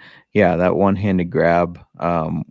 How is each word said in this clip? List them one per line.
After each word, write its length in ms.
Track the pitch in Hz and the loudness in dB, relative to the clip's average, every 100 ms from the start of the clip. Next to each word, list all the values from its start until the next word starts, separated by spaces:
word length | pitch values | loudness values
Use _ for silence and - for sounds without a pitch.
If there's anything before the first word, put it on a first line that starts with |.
| - - _ | -20 -20 _
yeah, 240 | 104 90 82 | 0 2 2
that 180 | 90 85 | 0 2
one-handed 540 | 98 98 101 92 87 | 0 0 0 0 -2
grab, 500 | 80 82 85 87 87 - - | 0 2 2 0 -6 -20 -8
um, 460 | 85 85 80 82 - | -4 -2 -4 -6 -8